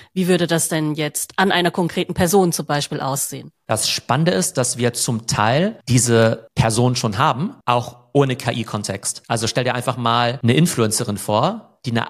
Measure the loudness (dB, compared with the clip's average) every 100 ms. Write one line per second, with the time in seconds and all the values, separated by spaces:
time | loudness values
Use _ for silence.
0 | -8 -4 2 2 2 0 0 -2 -2 -2
1 | -4 -6 -6 0 2 2 0 0 -2 -2
2 | -4 0 2 4 4 0 -2 -4 -4 -6
3 | -4 -4 -6 -10 -16 -18 -4 -2 0 -4
4 | 0 2 2 2 0 -2 -2 0 -2 -2
5 | -2 -4 -2 0 2 2 0 -4 0 2
6 | 4 4 4 2 -4 0 0 2 2 2
7 | -2 0 0 0 -4 -4 -2 -2 -2 -12
8 | _ 2 2 0 -4 -4 -4 -6 -6 -6
9 | -8 -10 -4 -2 -2 -2 -2 -2 -4 -2
10 | 0 2 0 0 2 4 2 2 0 0
11 | -4 -4 -2 0 0 -2 -10 _ -4 -4
12 | -4